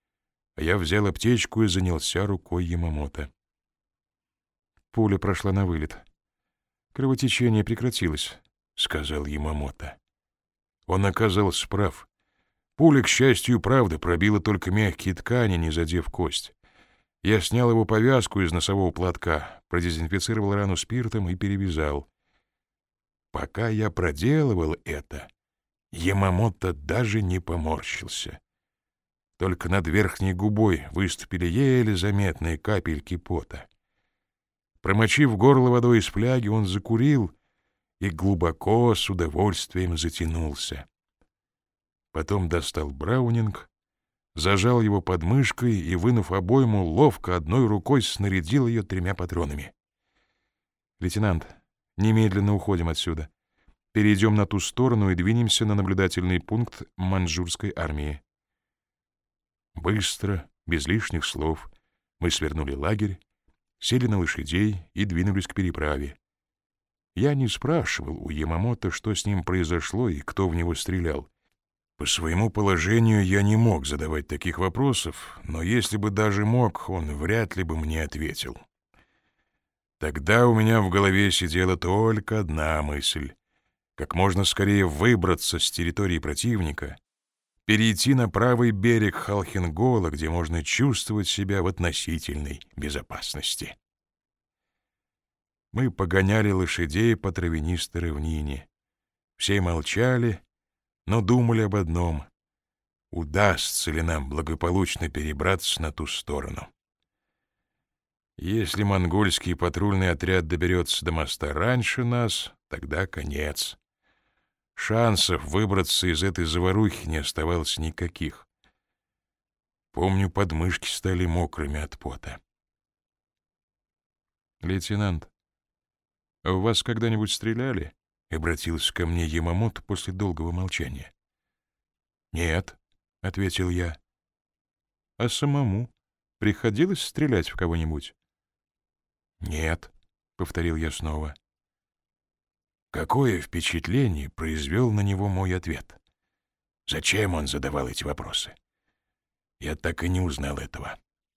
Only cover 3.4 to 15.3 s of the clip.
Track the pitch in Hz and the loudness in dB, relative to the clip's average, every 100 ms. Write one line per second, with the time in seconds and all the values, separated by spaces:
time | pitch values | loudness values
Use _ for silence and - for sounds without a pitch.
3.4 | _ _ _ _ _ _ _ _ _ _ | _ _ _ _ _ _ _ _ _ _
4.4 | _ _ _ _ _ 113 107 95 98 90 | _ _ _ _ _ 0 2 2 0 -2
5.4 | 98 98 92 80 76 - - _ _ _ | 0 0 0 0 -4 -10 -20 _ _ _
6.4 | _ _ _ _ _ - 131 127 127 - | _ _ _ _ _ -4 0 2 2 2
7.4 | 120 107 104 117 123 - 87 73 - - | 4 4 2 0 -2 0 -2 -2 -6 -10
8.4 | _ _ _ - - 78 73 76 73 73 | _ _ _ -6 -4 -4 -4 -6 -4 -4
9.4 | 76 73 71 - 71 - _ _ _ _ | -4 -4 -6 -8 -16 -16 _ _ _ _
10.4 | _ _ _ _ - 95 98 92 110 95 | _ _ _ _ -2 2 2 2 2 4
11.4 | 98 - - 98 95 - - _ _ _ | 2 2 -2 0 0 -2 -20 _ _ _
12.4 | _ _ _ - 160 139 104 - 131 113 | _ _ _ 6 8 8 4 4 6 4
13.4 | - 113 101 131 101 78 82 85 104 104 | 4 2 4 4 4 0 0 2 4 4
14.4 | 107 98 90 104 104 - 95 85 - | 2 0 0 2 2 0 -6 -6 -2